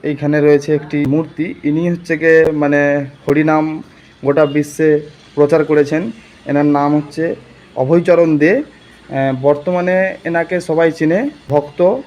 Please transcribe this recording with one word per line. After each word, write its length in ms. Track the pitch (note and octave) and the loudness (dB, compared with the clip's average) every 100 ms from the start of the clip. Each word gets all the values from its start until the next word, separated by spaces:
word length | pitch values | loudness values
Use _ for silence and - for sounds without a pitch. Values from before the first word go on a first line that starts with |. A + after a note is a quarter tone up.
এইখানে 380 | D3 C#3+ C#3+ D3+ | -6 -4 -2 2
রয়েছে 340 | D3 D3 C#3+ | 4 2 2
একটি 300 | D3+ D3+ D3 C#3+ | -4 -2 -4 0
মূর্তি, 480 | D3+ D#3+ - E3+ - | -2 -4 -8 -8 -6
ইনি 260 | D3 D3+ F3 | -4 -2 -2
হচ্ছে 280 | E3+ E3+ D#3+ | -4 -4 0
গিয়ে 260 | E3 D#3+ D#3+ | 4 4 4
মানে 520 | D3+ D3 C#3+ C#3+ C#3+ C#3 - - | 0 0 2 2 0 -4 -10 -2
হরিনাম 540 | C#3+ D#3 D#3 D#3 D#3 - - - _ | 0 2 0 -2 -8 -14 -20 -20 _
গোটা 220 | C3+ C#3+ D3 | -2 2 2
বিশ্বে 540 | D3 D3 - D#3 D3+ D3+ - - | 0 -4 -2 0 0 -2 -20 -10
প্রচার 300 | - D3 D#3+ | 0 2 2
করেছেন। 460 | D3 D3+ C#3 D#3 G#3+ - - - - | 2 2 2 -2 -4 -10 -20 -18 -4
এনার 200 | C#3+ D3 | 0 2
নাম 300 | C#3+ C#3+ D3+ | 2 2 0
হচ্ছে 380 | D3 - E3 - - - - - | -4 -6 -6 -6 -14 -20 -14 -6
অভয়চরণ 640 | C3 E3+ F3 E3+ E3+ D3+ | 0 2 4 2 4 2
দে। 140 | D#3 A#3+ | 2 0
আহ, 800 | D4+ - - - - C3+ C3+ C3 | -4 -16 -20 -20 -10 -4 -4 0
বর্তমানে 760 | C#3 D3 F3+ F3+ F3+ F#3 F#3+ - | 0 0 -2 -2 0 0 -2 -4
এনাকে 360 | E3 E3+ E3 F3+ | -4 -4 -2 -4
সবাই 320 | F3 D#3+ E3 | -2 0 0
চিনে 380 | D#3 D#3+ F3+ C#4+ - - | 2 0 0 -2 -8 -2
ভক্ত 320 | C#3+ C#3+ - F3+ B3+ | -2 -2 0 0 0